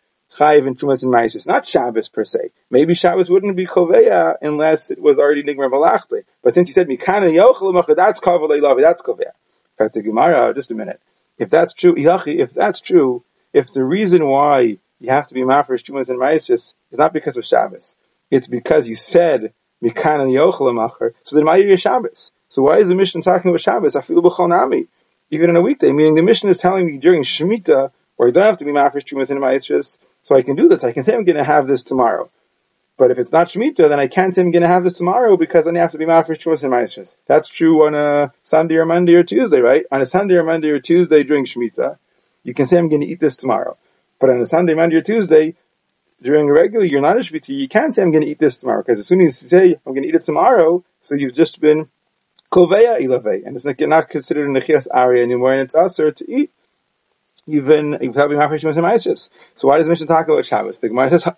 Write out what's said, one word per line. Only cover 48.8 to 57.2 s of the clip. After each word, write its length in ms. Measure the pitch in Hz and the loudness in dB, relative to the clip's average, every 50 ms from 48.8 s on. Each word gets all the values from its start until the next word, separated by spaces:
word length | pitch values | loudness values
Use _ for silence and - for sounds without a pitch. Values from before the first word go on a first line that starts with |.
'cause 160 | 104 - 120 104 | -2 -2 -4 -4
as 80 | 104 | -2
soon 160 | - 180 190 | 0 2 2
as 220 | 185 156 127 - - | 2 2 0 -4 -4
you 60 | - | 0
say 260 | 170 180 190 180 165 - - | 2 4 4 4 2 0 -6
I'm 80 | 135 131 | -8 -6
gonna 140 | 135 135 151 | -6 -4 -2
eat 80 | 160 | -2
it 80 | 165 - | -2 -2
tomorrow, 600 | - 151 151 180 233 262 214 165 160 170 180 - _ _ _ | -2 -2 0 2 2 4 4 2 2 0 -2 -4 _ _ _
so 120 | - - 143 | -12 -8 -6
you've 200 | 147 139 131 123 | -6 -6 -4 -2
just 280 | 139 165 - - - | 0 -2 -2 -2 -2
been 280 | - 151 151 156 156 - _ _ _ _ _ _ _ _ _ _ _ - | 2 2 2 2 -2 -8 _ _ _ _ _ _ _ _ _ _ _ -2
koveya 480 | - - 175 160 185 208 233 240 226 214 | 2 2 2 4 4 4 2 2 2 0
ilavei, 460 | 139 127 127 117 117 107 104 - - | -2 -2 -2 -2 -2 -4 -6 -6 -6
and 100 | 104 131 | -10 -14
it's 100 | 131 - | -10 -8
not, 140 | 143 135 - | -8 -6 -4
you're 80 | 151 147 | -2 0
not 220 | 151 160 160 - | 2 0 0 -2
considered 380 | - 151 131 - 147 147 147 143 | -6 -10 -6 -6 -6 -4 -4 -2
an 60 | 139 | -2
achilas 320 | 135 127 - 156 143 131 - | -4 -2 0 -2 -2 -2 -2
ari 320 | - 127 127 127 123 123 | -2 0 2 2 2 2
anymore, 300 | 123 123 123 123 127 131 | 0 0 -2 -2 0 0
and 100 | 131 135 | 0 -2
it's 140 | 135 127 - | -4 -2 0
usher 360 | 156 175 190 - - 156 151 | 0 0 0 0 -2 -2 -2
to 200 | 151 - - - | -4 -6 -10 -8
eat. 180 | 226 269 294 - _ _ _ _ _ _ _ _ _ _ _ _ _ _ | -4 -4 -4 -4 _ _ _ _ _ _ _ _ _ _ _ _ _ _